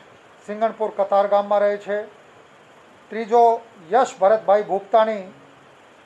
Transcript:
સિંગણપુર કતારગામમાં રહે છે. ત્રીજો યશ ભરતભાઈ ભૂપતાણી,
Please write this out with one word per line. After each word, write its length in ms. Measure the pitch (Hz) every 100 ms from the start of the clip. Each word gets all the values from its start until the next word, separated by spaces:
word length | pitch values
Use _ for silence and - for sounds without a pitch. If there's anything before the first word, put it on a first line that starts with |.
| - - - - -
સિંગણપુર 440 | 208 226 214 214
કતારગામમાં 720 | - 196 196 202 202 202 208
રહે 160 | 208 208
છે. 200 | 196 208 226 - - - - _ _ - _ _ -
ત્રીજો 320 | 214 220 240 233 233 - - 160
યશ 240 | 226 254 -
ભરતભાઈ 500 | 190 220 - 208 208
ભૂપતાણી, 540 | 190 196 226 220 214 185 - - _ - _ _ _